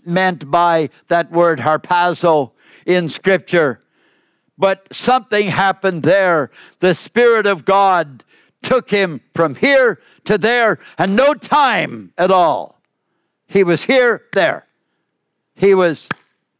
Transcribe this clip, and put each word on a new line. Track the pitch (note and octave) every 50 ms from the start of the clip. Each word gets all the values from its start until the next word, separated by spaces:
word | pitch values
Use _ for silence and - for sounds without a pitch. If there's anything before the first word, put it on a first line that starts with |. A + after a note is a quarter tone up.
| -
meant | E3+ E3+ F#3 F#3 F#3 E3+ B2 D3 C3+
by | E3+ E3+ F3 E3+ E3 D#3+ D#3 B2 _ _ _ -
that | F3 E3+ E3+ -
word | E3+ E3+ F3 E3+ D#3+ B2+
harpazo | A#2 D3+ D#3 D3+ - - F3 F3 F3 F3+ E3 - F3 E3+ D#3+ D3+ C3+ - _ _ _ _ - _ -
in | - F3+ F3+ E3+ D3
Scripture. | - - - F#3+ F#3+ F3+ - - F3+ E3+ D#3 C3+ A#2 _ _ _ _ _ _ _ _ _ _ _ _ _ _ _ _
But | - F#3+ F#3+ F#3+ - _ -
something | - - - A#3+ B3+ B3+ - - G#3+ G#3 G#3 F#3+
happened | C3+ E3 G3 F#3+ F#3 - - F#3+ F3+ D#3+ C3
there. | D#3+ F#3+ G3 F#3+ F3+ E3+ D#3 C3 - _ - - - _ -
The | F3 F#3 D#3+
Spirit | - - - - A3+ A#3+ A#3+ A#3 A3 G3+
of | G3+ G3 D#3 A#2
God | F#3+ G3 G3 G3 F#3+ F#3 F3 D#3+ C#3+ C3 A2 _ _ _ _ _ _ _ -
took | - - C4 B3 - -
him | G#3 G3+ G3 F3 D3+ A#2+ _ _ -
from | E3 E3 D3+ B2+
here | - - C#4 C#4 C4+ B3+ A#3 E3+ _ _ _ _ _ -
to | - G#3+ F#3+
there | F#3+ A3+ A#3+ A#3+ A#3 G#3+ E3 - - - -
and | - F3 F#3+ G3
no | A3+ C4+ C#4+ D4
time | - - - C#4+ D4+ D4 B3 G#3+ F3 D3+ C3 A#2+ A2 G2 - -
at | - F3 F#3
all. | F#3+ F#3 F3 D#3 C3 F#2+ D2 - _ _ _ _ _ _ _ _ _ _ _ _ _ _ _
He | _ - G3+ F#3+
was | F3 E3+ - -
here, | - C4+ B3+ B3 A#3+ G#3 D3+ _ -
there. | - G3 E3+ C#3 G2 D2 _ _ _ _ _ _ _ _ _ _ _ _ _ _ _ _ _ _ _
He | - F#3+ G3+ F#3+
was, | F#3 F3+ E3+ D3 - - - - _ _ _ _ _ _ _ _ _